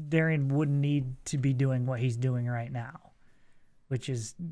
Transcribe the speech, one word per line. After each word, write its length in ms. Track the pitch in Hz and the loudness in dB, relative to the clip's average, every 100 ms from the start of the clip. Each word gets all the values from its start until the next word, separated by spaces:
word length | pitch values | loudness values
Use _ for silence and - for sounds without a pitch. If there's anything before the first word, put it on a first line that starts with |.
| 151 | 0
Darian 400 | 160 160 156 135 | 2 4 2 2
wouldn't 280 | 143 151 143 | 2 2 2
need 380 | 143 147 131 131 - | 2 2 0 -8 -4
to 140 | 147 | 0
be 140 | 135 | 2
doing 340 | 127 135 127 123 | 2 2 2 0
what 120 | 123 | 0
he's 180 | 127 117 | 0 0
doing 280 | 131 123 120 | 0 0 -2
right 260 | 120 117 | -4 -4
now, 420 | 123 117 165 - _ - - - - - - - | -8 -8 -12 -20 _ -20 -20 -20 -20 -20 -18 -6
which 220 | 131 - | -4 -2
is 260 | 123 110 - 175 | -4 -6 -8 -10